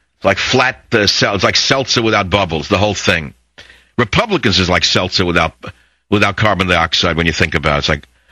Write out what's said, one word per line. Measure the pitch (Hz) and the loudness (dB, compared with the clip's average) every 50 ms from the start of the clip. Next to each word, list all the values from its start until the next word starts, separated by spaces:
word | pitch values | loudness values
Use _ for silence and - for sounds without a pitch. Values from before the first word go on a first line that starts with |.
| _ _ _ | _ _ _
It's | _ - | _ 0
like | 95 98 - | 0 0 0
flat, | - - - 127 127 127 123 - _ - - | -2 0 2 2 2 0 -2 -6 _ -2 0
uh, | 110 101 | 0 2
sel-, | 98 - - 131 113 101 | 2 0 0 0 0 0
it's | 95 110 | 0 0
like | 113 101 | 0 0
seltzer | - - - 139 135 131 - - 127 117 | 2 0 0 0 0 0 -2 -2 0 0
without | 110 107 104 101 90 | 2 0 0 0 0
bubbles, | 90 101 98 82 82 78 73 - | 0 0 0 0 -2 -4 -2 0
the | 101 95 | 0 2
whole | 101 107 101 | 2 0 0
thing. | - - 107 92 82 76 65 - _ _ _ _ - - - - - _ _ - - | -2 -2 0 0 -2 -2 -8 -14 _ _ _ _ -20 -20 -20 -20 -20 _ _ -4 -4
Republicans | 120 - - 170 226 226 202 160 - 110 90 87 | -2 0 0 -2 0 0 -2 0 0 0 0 2
is | 92 85 | 0 2
like | 90 85 - | 0 0 0
seltzer | - - 107 92 95 - - 92 | 0 0 0 -2 -2 -2 -2 0
without, | 87 85 87 82 80 - _ - - - _ _ _ _ _ _ - | 0 2 0 0 0 -4 _ -20 -20 -20 _ _ _ _ _ _ -2
without | 101 104 104 101 98 | 0 2 2 0 0
carbon | - 107 107 98 87 95 | 0 0 0 2 0 0
dioxide | 90 90 85 82 80 - - - 87 82 | 0 0 0 0 0 0 0 0 0 0
when | 78 85 | 0 0
you | 85 80 | 0 0
think | - 90 80 - | 0 -2 -2 -2
about | 78 71 76 73 | -2 0 0 -2
it. | 71 | 0
It's | 71 - | 0 -2
like, | 78 73 - _ _ _ _ _ | -4 -4 -6 _ _ _ _ _